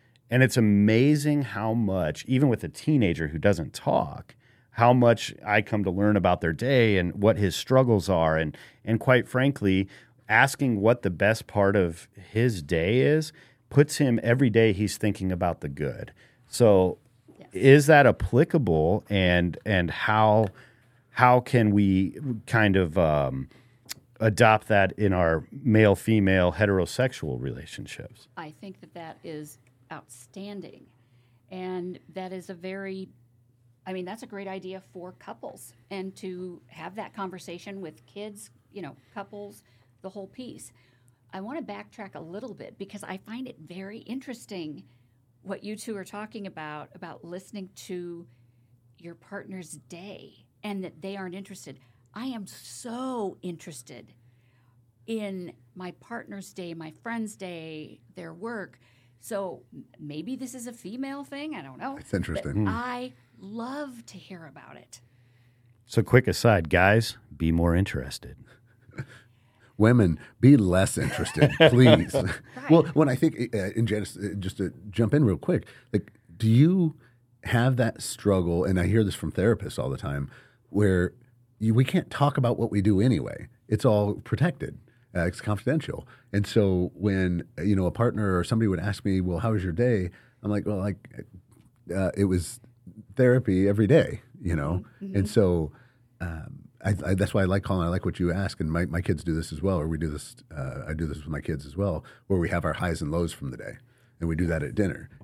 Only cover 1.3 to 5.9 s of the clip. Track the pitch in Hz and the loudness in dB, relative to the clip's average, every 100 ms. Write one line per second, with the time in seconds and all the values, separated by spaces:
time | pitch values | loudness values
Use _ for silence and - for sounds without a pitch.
1.3 | 147 131 107 113 117 104 95 80 76 - | -2 -2 -4 -4 -2 -2 0 -2 -4 -2
2.3 | 127 143 110 85 - - 151 101 80 80 | 2 2 0 -4 -6 -2 2 2 0 -4
3.3 | 78 101 95 78 - - - 76 - - | 0 0 0 -2 -6 -2 -2 -2 -8 -16
4.3 | - _ _ _ - 117 127 120 117 - | -20 _ _ _ 2 4 6 6 4 -2
5.3 | - - 104 107 107 98 | -10 -2 0 0 -2 -2